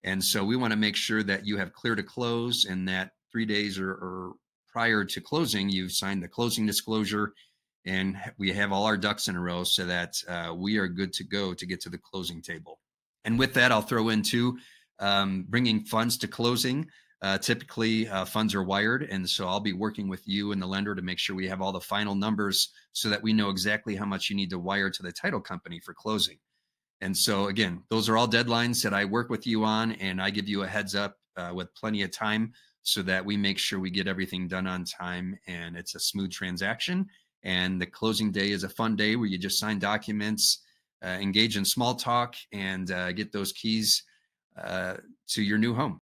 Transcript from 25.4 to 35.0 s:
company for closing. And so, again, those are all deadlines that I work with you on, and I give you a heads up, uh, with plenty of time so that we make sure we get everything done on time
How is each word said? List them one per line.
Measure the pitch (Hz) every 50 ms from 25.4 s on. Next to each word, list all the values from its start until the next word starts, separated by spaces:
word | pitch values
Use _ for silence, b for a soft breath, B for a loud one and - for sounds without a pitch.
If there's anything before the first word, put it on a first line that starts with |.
company | 95 - 90 87 _ - 87 82
for | - - 87
closing. | - - 107 107 104 - - - _ _ _ _ _ _ _ _ _ _ _ _ _
And | 98 95 95
so, | 87 - - 104 98 101 101
again, | 98 107 110 92 87 87 - _
those | 113 113 104 107
are | 113 113
all | 120 117
deadlines | 110 117 120 120 117 117 120 120 120 117
that | - 107 98
I | 101 101
work | 98 104 120 117 120
with | 123 107 -
you | 123 113 110 107
on, | 107 110 110 113 113
and | 110 - 95 98 92 92
I | 92 98
give | 101 104 101 101
you | 101 101
a | 98 90
heads | 87 107 104 95 95
up, | 101 101 98 - _ _ _ _
uh, | 92 87 87 90
with | 92 90 - _
plenty | - - 110 107 104
of | 98 90
time | - - 110 107 107 107 113 113 B B B B B B
so | _ - - 104
that | 95 92 92 92
we | 92 101 104
make | 101 101 98 95 -
sure | - - - 95
we | 92 95
get | 90 98 92 95
everything | 92 92 95 90 - 92 92 87
done | 95 92 92
on | 95 92 90
time | 90 - - -